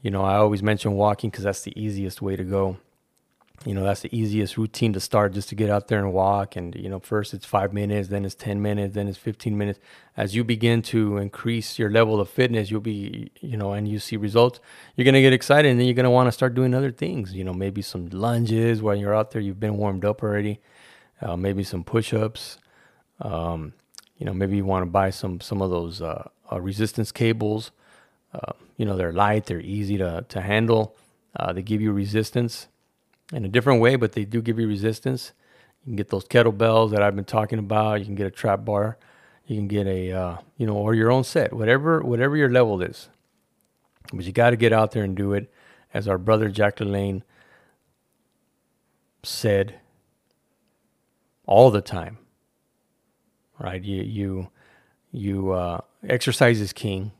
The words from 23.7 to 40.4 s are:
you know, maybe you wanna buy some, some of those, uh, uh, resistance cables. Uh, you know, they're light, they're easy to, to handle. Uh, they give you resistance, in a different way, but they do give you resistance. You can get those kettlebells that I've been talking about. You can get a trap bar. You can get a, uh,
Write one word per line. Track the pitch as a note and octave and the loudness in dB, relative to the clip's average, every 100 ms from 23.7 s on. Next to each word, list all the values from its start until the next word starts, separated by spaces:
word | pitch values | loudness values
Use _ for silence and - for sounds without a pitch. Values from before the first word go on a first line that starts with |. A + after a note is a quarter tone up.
| - _ - _ _ | -16 _ -20 _ _
you | G2 | -8
know, | |
maybe | F#2 G2 G2+ | -4 -2 -2
you | |
wanna | F#2+ F#2+ F2+ | 0 -2 0
buy | F#2+ F#2+ | 0 0
some, | - G2 F2 | -2 -8 -8
some | - G2+ | -6 -4
of | F#2+ | -2
those, | F2 E2+ F#2 | -2 -4 -8
uh, | E2 D#2+ - _ - | -8 -8 -12 _ -10
uh, | G2+ | -8
resistance | F#2 G2 A2 - G#2+ | -6 -4 -4 -2 -6
cables. | - A#2 A2+ G#2+ G#2+ - _ _ _ _ _ _ | -2 0 0 -2 -4 -6 _ _ _ _ _ _
Uh, | - - - _ - | -14 -12 -14 _ -6
you | G#2+ | -2
know, | F#2+ | 0
they're | F2 | -2
light, | E2+ G#2 G#2+ - | 2 4 2 -2
they're | F2 | -8
easy | E2 G#2 G2 G2+ | -6 -6 -2 -2
to, | F2+ E2 - | -2 -4 -8
to | G2+ | -8
handle. | F#2 G#2+ A2+ A2+ G#2+ _ _ _ _ - | 0 0 4 2 0 _ _ _ _ -6
Uh, | - | -4
they | F2+ | -6
give | G2 G#2+ | -4 -2
you | G#2+ | 0
resistance, | G2+ G2+ G#2+ A2 A#2+ A#2+ - - _ _ _ _ _ - | 0 0 -2 0 -2 -4 -6 -18 _ _ _ _ _ -12
in | D3 G2 | -8 0
a | |
different | A#2 B2 A#2+ | 2 4 6
way, | A#2 C3 | 6 4
but | A2+ | 0
they | - G#2+ | -2 -4
do | A#2 | -4
give | A2+ A2+ | -2 -2
you | A2+ | -2
resistance. | G2+ A2 A2 C3 C3 - _ _ _ _ _ | 0 -2 -2 -4 -6 -10 _ _ _ _ _
You | C#3 | -8
can | G2+ | -6
get | G2+ | -4
those | G2 - | -6 2
kettlebells | A#2+ A2+ G2+ A2+ A2+ A2 | 4 4 4 4 6 4
that | G#2 | 4
I've | G2+ G2 | 2 2
been | F#2+ | -2
talking | A2 G#2+ A2 | -2 0 -4
about. | G2+ G#2+ G#2+ G#2+ | -2 0 2 0
You | G2+ | -4
can | G2+ | -4
get | G2 | -4
a | |
trap | - A2+ G2 A2 | -2 -2 0 0
bar. | G2+ G#2+ A2+ _ _ _ _ - | -2 -2 -6 _ _ _ _ -8
You | G#2+ | -6
can | G2 | -2
get | G#2 G2 | -2 -2
a, | F#2 F#2 | -4 -4
uh, | F#2 F2+ F2 | -4 -6 -8